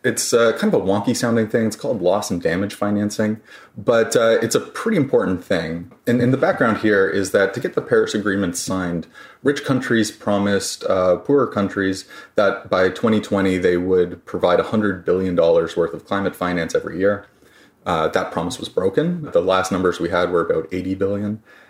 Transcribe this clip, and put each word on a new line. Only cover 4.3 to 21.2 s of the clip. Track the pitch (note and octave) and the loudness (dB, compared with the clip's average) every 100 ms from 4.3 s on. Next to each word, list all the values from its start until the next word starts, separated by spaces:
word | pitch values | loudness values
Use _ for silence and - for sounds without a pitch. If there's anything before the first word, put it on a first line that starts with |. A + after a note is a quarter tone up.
| A2+ | 4
it's | A#2 - | 2 -2
a | |
pretty | - - A#3 G#3+ | -4 -6 -2 0
important | C3 B2 F#2+ F#2 | 2 0 0 -2
thing. | - F#2 E2 E2 F2 - - | -2 -4 -2 -8 -10 -8 -2
And, | B2 | 2
and | A#2+ | 2
the | C3 | 2
background | D#3 F#3+ B2 G#2+ | 0 2 0 2
here | G#2+ G2+ F#2+ | 2 4 2
is | G2 F#2+ | 0 0
that | G2+ G2 | 2 2
to | - | 0
get | - | -4
the | - | -6
Paris | - A#2 A2 | 0 2 2
Agreement | A2 G#2 G2 F#2 E2+ | 0 0 0 -2 -4
signed, | - F#2 F2+ E2+ - - - - | -4 -4 -2 -4 -8 -16 -20 -4
rich | C3 C#3+ - | -2 -2 -2
countries | B2+ - A#2 G#2 | -2 0 0 0
promised, | - - G2+ G2+ G2+ - - - | -4 -2 0 0 0 -4 -6 -2
uh, | F#2+ F#2 F2+ | 0 2 2
poorer | - C#3+ B2 | 2 2 2
countries | - G2 G2+ F#2+ F#2 - - - - | 0 -2 0 -2 -4 -8 -20 -6 0
that | G2+ F#2+ - | 2 0 -2
by | F#2+ F#2+ | 2 2
twenty | F2+ A#2 A2 | 2 0 0
twenty | G2+ G2+ F#2+ F#2 | 0 0 0 2
they | F2+ F2+ | 2 0
would | F2+ F#2 F2 - - | 2 2 2 -4 -10
provide | F2 F2+ F2 | -2 2 2
a | |
hundred | - A2 G#2 F#2 | 2 0 0 -2
billion | F2 F2+ F#2 F2 | -2 0 0 2
dollars | E2 E2+ E2 - | 4 4 2 0
worth | E2 | -2
of | D2+ - | -4 -6
climate | G2 F#2+ - | -4 -2 -4
finance | F2+ F2+ D#2+ D#2+ | -4 -2 -2 -4
every | D#2+ E2 | -4 -2
year. | G2 G2+ - _ _ _ _ _ - | 0 0 -6 _ _ _ _ _ -4
Uh, | E2 D#2 | 0 0
that | F#2 F2+ | 0 -2
promise | - E2+ - | -4 -6 -8
was | - | -6
broken. | - F#2+ A#2 D#3+ F3 D3+ | -2 0 0 0 -2 -2
The | E2+ | 0
last | E2+ F#2 F#2 | 2 0 0
numbers | F#2 F2+ F2 | 0 0 0
we | E2+ | -2
had | F2 F2+ | 0 0
were | F2 | 0
about | E2 E2 D#2 | 0 -2 -2
eighty | F#2 F#2 | -6 -4
billion. | F#2+ G2 G2+ | -4 -2 -2